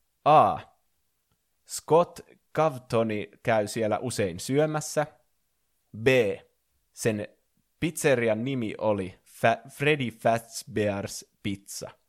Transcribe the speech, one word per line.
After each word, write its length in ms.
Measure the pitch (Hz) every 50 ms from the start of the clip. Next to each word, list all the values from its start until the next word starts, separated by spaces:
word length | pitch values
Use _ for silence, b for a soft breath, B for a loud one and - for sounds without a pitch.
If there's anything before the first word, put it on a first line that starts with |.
| _ _ _ _ -
A. 340 | 139 156 147 113 95 80 - - _ _ _ _ _ _ _ _ _ _ _ _ _ _ _ _ _ _ _ _ -
Scott 520 | - - - - - - - - - - - _ - _ _ _ -
Cavtoni 760 | 151 156 160 135 123 - - 127 113 113 110 107 104 92 - - -
käy 240 | - 123 113 110 104
siellä 320 | 101 - 117 110 107 107 -
usein 420 | 123 123 - - 104 90 82 98
syömässä. 680 | - - 131 143 156 156 156 151 - - - 156 147 - - _ _ _ _ _ _ _ _ _ _ _ _ _ _ _ - 104
B. 40 | 113 131 131 127 113 98 - - - _ _ _ _ _ _ _ _ _
Sen 360 | _ - - 117 107 104 - - _ _ _ _ _ _ _ _ _ -
pizzerian 640 | 151 170 160 - - 147 131 120 117 110 107 110 120
nimi 300 | 139 135 127 113 101 - -
oli 400 | - 107 104 101 95 90 - _ _
Fa-, 460 | _ - - - 117 113 - - 135
Freddy 380 | - - 143 151 156 143 127 113
Fazbear's 1160 | - - - 117 113 117 - - - - - - 104 110 104 104 98 101 101 - - - - _ _ _
Pizza. 480 | - 104 98 - _ - - - - - - _ _